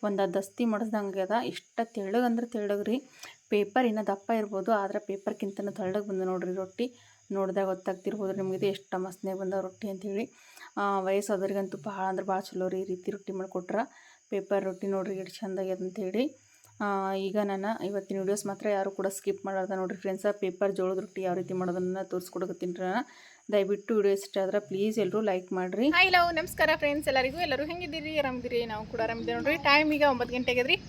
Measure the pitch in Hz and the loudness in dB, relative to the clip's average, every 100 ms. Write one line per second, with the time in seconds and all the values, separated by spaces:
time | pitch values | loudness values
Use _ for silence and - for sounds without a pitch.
0 | 208 196 196 185 196 - 240 208 220 214 | 0 0 2 0 -4 -2 0 2 0 -2
1 | 202 190 190 220 247 - - - 226 - | -2 -2 0 0 -2 -6 -10 -4 -4 -4
2 | 196 220 247 233 240 233 208 202 208 247 | -2 2 2 2 -2 -4 -2 0 0 -2
3 | - - - - _ 208 202 262 247 214 | -2 -20 -20 -20 _ 2 4 4 4 2
4 | 208 196 - 226 208 196 190 220 196 202 | 0 -2 0 0 0 -2 2 2 2 -4
5 | - 196 202 214 202 196 202 196 185 196 | -4 -4 -4 -2 -4 -2 -6 -2 -2 0
6 | 202 190 185 185 180 185 185 - 247 247 | 0 -2 0 0 -2 -4 -6 -4 -4 -4
7 | - - _ 196 190 190 285 285 285 285 | -20 -20 _ -2 0 2 0 0 -2 -4
8 | - 214 196 190 190 185 202 196 - 185 | -4 -2 -2 -2 -2 0 0 0 -4 -4
9 | 185 180 190 190 190 196 190 190 214 190 | -4 -6 -6 -4 -2 -2 -4 -6 -8 -6
10 | 202 196 233 - - - - - 202 196 | -4 -4 -4 -8 -20 -20 -12 -2 0 2
11 | 190 196 202 202 190 202 190 190 - 196 | 2 0 2 0 0 -2 -4 -6 -8 -2
12 | 190 190 190 190 190 185 185 185 190 180 | -2 -2 0 -2 -2 -4 -2 -2 -4 -4
13 | 190 196 - 190 190 185 180 202 254 - | -4 -8 -6 -6 -4 -6 -2 -2 -2 -6
14 | - - _ 202 190 202 190 185 196 196 | -20 -20 _ -6 0 0 0 -4 -2 -2
15 | 185 190 - - 196 190 190 185 185 185 | -2 -4 -8 -8 -6 -4 -2 -2 -4 -4
16 | 190 202 269 - _ - - - 208 196 | -4 0 -2 -2 _ -20 -20 -6 -2 0
17 | 190 196 190 208 202 196 196 220 185 202 | 0 0 0 0 0 0 -2 -2 -2 -4
18 | 190 196 190 202 202 196 220 202 196 196 | -2 -2 0 0 -2 -4 0 2 0 0
19 | 190 190 - 196 196 196 190 190 185 180 | -2 -2 -4 -4 -2 -2 -2 -2 -2 -4
20 | 196 190 208 202 190 180 202 190 185 190 | -4 -2 0 0 -2 0 0 2 0 0
21 | - - 185 175 180 185 180 180 180 190 | -4 -4 -2 -2 -2 -2 -2 0 0 -2
22 | 185 185 180 180 185 175 180 175 185 202 | -2 -4 -4 -6 -4 -4 -6 -4 -2 -2
23 | 277 - - - - 208 196 202 - 226 | -4 -12 -20 -20 0 2 2 0 2 2
24 | 202 196 - - 190 208 208 190 208 220 | 4 2 0 -2 0 0 -2 0 0 2
25 | 196 202 214 185 185 190 180 196 269 349 | 0 2 2 0 0 -2 -2 2 4 6
26 | 381 359 349 330 349 - 311 311 294 285 | 6 6 4 2 -2 2 2 4 2 0
27 | 302 262 262 294 349 262 302 349 359 311 | 2 2 2 0 -2 0 -2 -4 -6 -6
28 | 302 311 277 254 240 240 233 214 220 233 | -4 0 0 -2 -2 -2 -2 -6 -8 -2
29 | 220 226 226 233 233 320 302 285 311 302 | -2 -2 -2 0 2 2 6 6 6 6
30 | 294 254 247 247 254 247 247 339 | 6 4 0 0 0 2 4 2